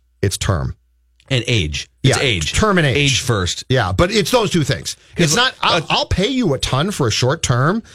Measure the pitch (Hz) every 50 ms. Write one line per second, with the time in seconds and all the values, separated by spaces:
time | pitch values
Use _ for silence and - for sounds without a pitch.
0 | _ _ _ _ - 98 - - - - 95 76 65 62 - - _ _ _ _
1 | _ _ _ _ _ - 135 123 - 131 123 107 82 76 71 - - - _ _
2 | - 135 120 - 147 127 104 85 78 - - - 214 214 190 175 156 139 117 147
3 | 143 139 127 - - 127 117 98 90 85 - - - - 127 127 104 90 92 -
4 | 170 185 226 214 165 - - 240 214 175 - 170 135 - 117 76 - - - -
5 | _ - - - 170 143 160 233 247 254 - - - - - 175 - - 165 240
6 | 294 - - 175 190 254 269 254 247 165 131 123 - - 131 131 160 208 196 -
7 | 139 110 - - - 123 160 156 - - 127 120 131 160 196 226 - - -